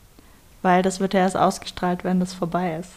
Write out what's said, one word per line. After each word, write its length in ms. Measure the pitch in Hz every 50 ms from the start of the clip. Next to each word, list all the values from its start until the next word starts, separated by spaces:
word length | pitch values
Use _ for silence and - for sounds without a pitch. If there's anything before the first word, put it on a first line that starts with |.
| - - _ - - - - - - - - -
Weil 220 | - 185 180 185
das 160 | 185 190 185 -
wird 140 | 196 190 -
ja 60 | 190
erst 160 | 180 185 -
ausgestrahlt, 680 | - 156 190 - - - - - - 185 180 180 180 -
wenn 160 | 185 185 180
das 120 | 180 180 -
vorbei 420 | - 175 165 170 175 185 175 156 165
ist. 100 | 185 - -